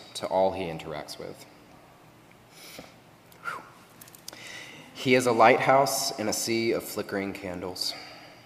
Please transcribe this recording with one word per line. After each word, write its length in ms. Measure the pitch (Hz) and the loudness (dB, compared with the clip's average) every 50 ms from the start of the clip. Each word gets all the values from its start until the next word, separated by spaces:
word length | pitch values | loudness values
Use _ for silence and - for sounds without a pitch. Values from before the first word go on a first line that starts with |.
| - - - | -14 -14 -10
to 100 | - - | -8 -4
all 260 | - - 95 95 95 | 0 2 2 2 2
he 120 | 92 95 92 | 2 -2 -4
interacts 540 | 85 80 80 - 82 76 73 73 - - - | -6 -6 -8 -8 -8 -8 -8 -10 -10 -12 -12
with. 280 | 85 95 98 - - - - - - - - - - - - - - - - - - - - - - - - - - - - - - - - - - - - - - - - - - - - - - - - - - - - - - - - - - - - - - - - - - - - - - - | -12 -12 -14 -16 -20 -20 -20 -20 -20 -20 -20 -20 -20 -20 -20 -20 -20 -20 -20 -20 -20 -20 -20 -20 -20 -20 -20 -20 -20 -18 -18 -18 -18 -18 -20 -20 -20 -20 -20 -20 -20 -20 -18 -12 -8 -8 -8 -8 -10 -16 -20 -20 -20 -20 -20 -20 -20 -20 -20 -20 -20 -18 -18 -16 -16 -16 -16 -16 -16 -16 -18 -20 -20 -18
He 220 | - - - 135 123 | -10 -2 2 4 6
is 100 | 127 127 | 6 6
a 80 | 123 | 4
lighthouse 840 | 117 113 110 117 127 - - - 131 135 139 139 - - - - - - | 6 8 8 8 8 6 6 6 6 6 6 4 2 -2 -2 -4 -4 -4
in 100 | 107 104 | -4 -2
a 40 | |
sea 400 | - - - 117 113 113 113 117 | -2 -2 -2 0 0 0 2 2
of 100 | 92 82 | 0 0
flickering 500 | - - - 104 101 - 104 98 98 98 | -2 -6 -6 -6 -6 -4 -4 -4 -4 -4
candles, 640 | 92 - 98 92 87 90 92 92 92 - - - - - - - - - - - - - - | -6 -8 -8 -8 -8 -8 -8 -8 -6 -6 -6 -6 -6 -8 -12 -16 -18 -18 -20 -20 -20 -20 -20